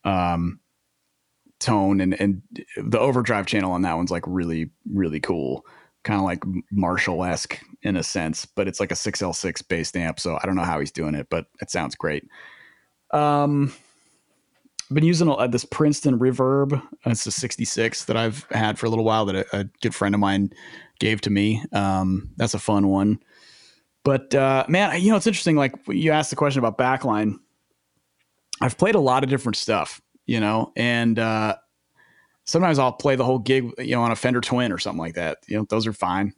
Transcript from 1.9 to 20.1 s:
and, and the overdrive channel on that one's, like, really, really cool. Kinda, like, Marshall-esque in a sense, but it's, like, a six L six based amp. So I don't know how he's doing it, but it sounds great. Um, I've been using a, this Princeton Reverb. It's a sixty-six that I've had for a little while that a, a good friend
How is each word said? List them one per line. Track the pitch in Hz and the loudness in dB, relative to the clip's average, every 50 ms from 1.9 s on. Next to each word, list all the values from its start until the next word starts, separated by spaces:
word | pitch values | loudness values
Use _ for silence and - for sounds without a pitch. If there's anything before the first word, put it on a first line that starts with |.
| 101 98 | 2 2
and, | 92 92 90 - | 2 0 0 0
and | 104 101 98 92 - _ - - - _ - | 0 0 0 -2 -6 _ -16 -18 -16 _ -12
the | - 104 113 110 110 | -8 -4 -2 0 2
overdrive | 117 139 123 123 117 113 113 101 95 | 2 2 2 0 0 0 0 -2 0
channel | - - 104 95 92 | 0 0 0 0 0
on | 90 87 | 0 0
that | 95 90 80 | 0 0 0
one's, | 82 87 87 | -2 -2 -2
like, | 90 85 82 | -2 -4 -4
really, | 85 90 92 85 85 82 80 82 - _ _ _ - | -4 -2 -2 -2 -2 -2 -4 -4 -6 _ _ _ -4
really | - 98 92 80 76 76 | -2 -2 0 0 -2 -4
cool. | - - 90 80 69 65 67 69 _ - - - - _ _ _ _ | -4 -4 -2 -2 -2 -4 -6 -6 _ -20 -20 -20 -20 _ _ _ _
Kinda, | - 107 98 | -2 -2 0
like, | 95 95 87 - - 92 92 90 - _ | 0 -2 -4 -4 -6 -6 -6 -6 -6 _
Marshall-esque | 101 101 92 85 90 92 - - 87 82 92 87 85 85 - - - - - _ - _ | -2 0 0 0 0 0 -2 -2 -2 -2 -2 -2 -2 -4 -6 -8 -10 -14 -14 _ -20 _
in | - 104 98 | -4 -2 -2
a | 87 | -2
sense, | 80 - - 98 82 80 78 - - | -4 -4 -4 -4 -4 -4 -6 -8 -10
but | - _ - 98 95 | -8 _ -4 -4 -4
it's, | 87 - | -2 -4
like, | 101 90 | -4 -4
a | 90 | -4
six | - - 110 98 - | -4 -4 -6 -4 -4
L | 101 90 | -4 -4
six | 82 - - 90 82 - | -4 -4 -6 -6 -6 -6
based | - _ - 85 80 - - | -6 _ -4 -4 -4 -4 -4
amp. | 90 85 80 78 - | -4 -4 -4 -4 -4
So | - 87 80 73 | -4 -4 -4 -4
I | - | -2
don't | 95 92 | -2 -2
know | 92 | -2
how | 82 87 82 73 | -2 -2 -2 -2
he's | 71 71 | -4 -6
doing | _ 78 78 76 76 | _ -6 -4 -4 -4
it, | 71 69 _ | -6 -4 _
but | 85 85 - _ _ - | -6 -6 -6 _ _ -14
it | - - | -12 -6
sounds | - - 80 62 - | -4 -4 -4 -6 -8
great. | _ - 82 76 73 - _ - - - - - - - - _ _ _ _ _ _ _ _ | _ -4 -4 -4 -4 -8 _ -20 -20 -20 -20 -20 -20 -20 -20 _ _ _ _ _ _ _ _
Um, | - 147 147 147 147 147 143 147 147 143 143 135 - - _ _ _ _ _ _ _ _ _ _ _ _ _ _ _ _ _ _ _ - - _ | 0 2 2 2 2 2 2 2 2 2 0 0 -2 -10 _ _ _ _ _ _ _ _ _ _ _ _ _ _ _ _ _ _ _ -16 -10 _
I've | 139 | 0
been | 151 156 | 4 4
using | 165 175 160 175 160 | 4 4 4 4 2
a, | 139 98 120 | 2 2 0
this | 123 117 123 - | 0 0 -2 -4
Princeton | - - - 156 151 147 - - 143 127 113 | -4 -2 2 2 2 2 2 2 0 2 4
Reverb. | 127 131 127 127 131 131 135 139 139 139 147 135 - - - _ - | 2 2 2 2 2 2 4 2 2 0 0 -4 -4 -10 -20 _ -2
It's | 117 117 - - | -2 -2 -2 -2
a | 110 | -6
sixty-six | - - 131 117 - - 117 - - - 113 113 - - - | -6 -6 -6 -6 -4 -4 -4 -4 0 0 0 -2 -2 -4 -4
that | - 117 | -2 0
I've | 113 113 113 107 139 - - | 0 0 0 -4 -6 -10 -6
had | - 110 110 107 104 - | -2 0 0 0 0 -2
for | - | -2
a | 117 | 0
little | 113 113 113 | 0 2 2
while | 110 110 110 107 | 2 2 2 2
that | 98 95 | 0 -2
a, | 95 98 - - 101 | -2 -4 -2 -4 -4
a | 98 104 _ _ | -4 -6 _ _
good | - 113 - | -4 -4 -2
friend | - 104 101 | 0 0 2